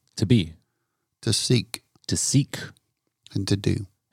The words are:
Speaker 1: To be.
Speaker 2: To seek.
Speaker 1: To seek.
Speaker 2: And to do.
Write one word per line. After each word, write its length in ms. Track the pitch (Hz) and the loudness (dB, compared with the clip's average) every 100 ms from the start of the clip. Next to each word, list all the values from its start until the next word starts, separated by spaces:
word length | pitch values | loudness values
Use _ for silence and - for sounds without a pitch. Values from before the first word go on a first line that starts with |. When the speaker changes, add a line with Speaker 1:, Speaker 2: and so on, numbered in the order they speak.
| _ - | _ -4
Speaker 1:
To 100 | 104 | 4
be. 280 | 120 78 - _ _ _ _ _ _ | 4 2 -8 _ _ _ _ _ _
Speaker 2:
To 120 | 117 | -2
seek. 500 | - - 123 - - _ _ - | -2 2 0 0 -14 _ _ -6
Speaker 1:
To 100 | - | -4
seek. 400 | - 135 139 - - - _ _ _ _ _ 107 | 0 0 0 -6 -12 -16 _ _ _ _ _ -6
Speaker 2:
And 120 | 98 | -2
to 80 | 101 | 0
do. 300 | 98 92 98 _ _ | 0 -2 -6 _ _